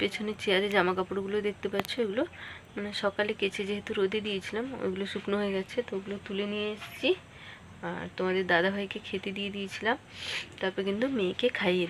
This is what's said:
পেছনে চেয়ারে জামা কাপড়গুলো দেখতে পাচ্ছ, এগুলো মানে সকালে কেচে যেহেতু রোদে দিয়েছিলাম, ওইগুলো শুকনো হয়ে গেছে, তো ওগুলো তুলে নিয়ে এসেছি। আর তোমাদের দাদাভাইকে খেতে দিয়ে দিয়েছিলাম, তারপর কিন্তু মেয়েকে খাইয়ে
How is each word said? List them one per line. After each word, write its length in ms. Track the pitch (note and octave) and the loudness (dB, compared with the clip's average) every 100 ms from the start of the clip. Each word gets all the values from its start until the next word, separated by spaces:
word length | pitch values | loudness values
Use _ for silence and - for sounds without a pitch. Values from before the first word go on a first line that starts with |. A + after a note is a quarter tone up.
পেছনে 320 | G3+ - G#3+ G#3 | -2 -2 -4 -2
চেয়ারে 260 | - F#3 G3+ | 4 4 6
জামা 180 | G3+ F3 F#3 | 6 6 4
কাপড়গুলো 380 | F3+ F#3+ G3 G#3+ G#3 | 0 -2 0 0 0
দেখতে 180 | G3+ G3 | -2 -2
পাচ্ছ, 200 | G3+ - - | 0 -2 0
এগুলো 180 | A3 G#3 E4+ - - - - | 0 2 0 -2 -14 -14 -12
মানে 160 | - G3+ G3+ | -8 -6 0
সকালে 300 | G3+ G3 G#3 G#3+ | 0 2 0 2
কেচে 220 | G3 - G3 | 0 0 -2
যেহেতু 220 | G#3 - G#3+ | -4 -2 2
রোদে 220 | F#3+ G#3+ G#3 | 2 2 0
দিয়েছিলাম, 380 | G3 - G#3 B3+ B3+ | -4 -2 -4 -4 -2
ওইগুলো 220 | G3 F#3 G3 | -2 -2 -2
শুকনো 240 | G3+ G3+ G3+ | -4 -2 0
হয়ে 120 | G3+ F#3+ | 2 0
গেছে, 200 | F#3+ B3+ A#3 | -2 -2 -2
তো 60 | G3 | -4
ওগুলো 180 | G3 G3+ - | -4 -8 -4
তুলে 180 | G3 G#3 | -4 -2
নিয়ে 160 | G#3 G#3+ G#3+ | -2 -4 -4
এসেছি। 340 | - - C4 F#4 - - - - - - F3 | -10 0 2 2 0 -18 -18 -18 -18 -8 -6
আর 160 | F3 F3 - | -4 -6 -2
তোমাদের 280 | F#3 F#3 F#3 | 2 2 6
দাদাভাইকে 460 | F3 F#3 G3+ G3 G#3+ - | 6 6 2 -4 -6 -6
খেতে 220 | G3 G3+ G3 | -4 -4 -4
দিয়ে 140 | G3+ G3+ | -4 -4
দিয়েছিলাম, 400 | G3 - G#3+ C#4 - - - - - - | -6 -2 0 0 -2 -12 -8 -6 -8 -2
তারপর 220 | F#3+ F#3 G3 | -2 0 0
কিন্তু 180 | G3+ C4 B3+ | 2 2 2
মেয়েকে 300 | F#3 - B3 - | 0 2 0 4
খাইয়ে 280 | G3 F3+ | 4 4